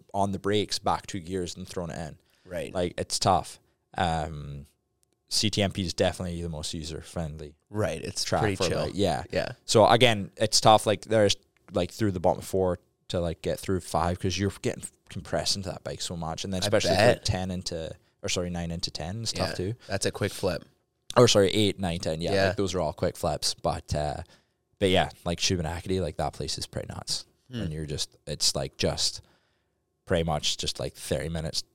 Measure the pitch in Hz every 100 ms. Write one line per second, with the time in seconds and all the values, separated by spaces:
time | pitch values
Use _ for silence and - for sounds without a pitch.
0 | - 101 101 95 98 104 92 - 101 82
1 | - 101 80 92 87 - 92 95 85 -
2 | - - _ _ 92 87 67 92 90 -
3 | - - 101 87 - - _ _ _ -
4 | 87 80 78 73 71 71 71 _ _ _
5 | _ _ _ - 110 104 98 - 87 -
6 | 98 - 90 85 85 76 - 85 80 80
7 | - 87 80 78 76 - _ 104 92 80
8 | - - - 85 107 95 87 82 78 92
9 | 95 67 60 87 - - - 113 101 120
10 | 120 107 92 - 110 - 120 110 110 101
11 | - 110 101 - _ _ - 95 90 -
12 | 110 90 87 58 - 95 92 87 _ _
13 | - 92 85 80 90 - - 92 - 80
14 | 85 92 95 87 98 - 120 - - -
15 | - - - 82 - 101 95 - - 71
16 | - 85 80 80 98 92 104 107 85 82
17 | 117 - - 92 92 90 - 82 80 -
18 | _ _ 101 - 87 87 85 85 - -
19 | 80 110 113 - 92 85 92 117 - 98
20 | 101 - 101 - 95 87 - _ _ _
21 | - - 120 107 95 104 104 90 92 85
22 | 85 80 85 95 98 98 98 90 78 -
23 | 90 - 82 73 - - 80 73 - 76
24 | 73 80 - - _ _ _ _ 98 92
25 | 76 - 87 85 - 92 78 85 95 92
26 | 82 - 73 - 71 - - - - -
27 | - - - _ - 123 92 78 76 71
28 | - _ - 73 - 76 69 - 85 76
29 | - - - _ _ _ _ _ _ _
30 | - 90 82 76 - - 73 - 65 -
31 | - 67 76 82 80 - -